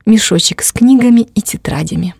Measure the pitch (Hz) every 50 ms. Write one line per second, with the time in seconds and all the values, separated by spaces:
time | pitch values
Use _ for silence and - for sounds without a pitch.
0 | - 214 220 214 - - 180 175 - - - - - - - - 233 254 269 247
1 | 240 247 240 233 226 - - 208 - - - - - - 135 143 160 165 175 165
2 | 180 180 -